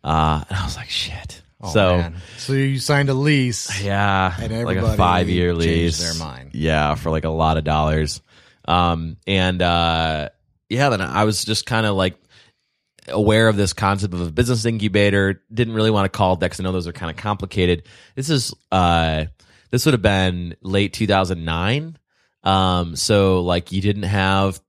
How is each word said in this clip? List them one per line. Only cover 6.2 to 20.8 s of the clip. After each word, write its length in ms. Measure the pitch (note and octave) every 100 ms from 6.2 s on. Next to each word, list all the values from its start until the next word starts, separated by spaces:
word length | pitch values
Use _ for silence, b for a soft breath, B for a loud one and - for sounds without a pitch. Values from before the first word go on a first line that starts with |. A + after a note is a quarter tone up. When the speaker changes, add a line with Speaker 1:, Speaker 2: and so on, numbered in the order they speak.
Speaker 2:
mind. 280 | D#2+ B1+ C2+
Speaker 1:
Yeah, 400 | C2+ D#2+ D#2 D2+
for, 160 | D2+ E2+
like, 140 | D#2+ D#2+
a 40 |
lot 280 | D#2+ D#2+ D#2+
of 60 |
dollars. 580 | D2+ D2+ D2+ D#2 D2+ - b b b b -
Um, 520 | F2 F2 E2 D#2+ D#2+ -
and, 360 | F#2+ F#2 F2+
uh, 680 | F2 E2+ E2 E2 D#2+ D#2 D2 _ _ _ _
yeah, 200 | A#2+ C#3+
then 120 | G#2+
I 220 | F2 D#2
was 200 | G#2+ G#2
just 220 | - A2 -
kinda, 260 | A2+ A2
like, 260 | G2 F#2 - _ b b b _ _ _ _ -
aware 380 | G2+ G#2+ G#2+ A2+
of 80 | G#2
this 160 | G2
concept 400 | - G2+ G2+ F#2+
of 80 | F2
a 100 | F2
business 340 | D#2 A#2+ A#2+ A#2
incubator. 760 | A2+ G#2 G2 G2+ G2+ G2 G2 _
Didn't 200 | A2 A#2
really 180 | A2 A2
wanna 180 | G#2 G2
call 240 | - F#2+
it 60 | F2+
that 100 | F2
'cause 80 | -
I 40 |
know 80 | F#2
those 160 | F#2 E2+
are 60 |
kinda 200 | - E2+
complicated. 680 | D#2 G#2 G#2 F#2+ - F2+ F2 B B B -
This 140 | C3+
is, 240 | D3 A#2 - _
uh, 540 | F#2+ F2 E2+ D#2+ D#2 D#2 - b b b
this 140 | B2 D#3
would 80 |
have 80 | B2+
been 540 | G2+ G2 F#2 F2+ F2 -
late 320 | F#2+ G2